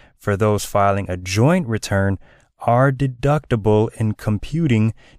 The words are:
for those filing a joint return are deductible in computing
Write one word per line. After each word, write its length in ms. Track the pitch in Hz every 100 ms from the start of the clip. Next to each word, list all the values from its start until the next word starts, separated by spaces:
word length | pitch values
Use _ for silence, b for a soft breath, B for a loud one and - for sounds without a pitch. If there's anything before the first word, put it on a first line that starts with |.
| b b
for 180 | - 98
those 300 | 107 104 -
filing 440 | 101 101 98 90
a 60 | 90
joint 500 | 90 98 127 185 131
return 540 | 110 - 98 98 95 b b b -
are 320 | - 117 139
deductible 1000 | 131 135 120 139 151 - 117 104 107 113 -
in 140 | 110
computing 800 | 104 - 104 - 160 160 113 110 - b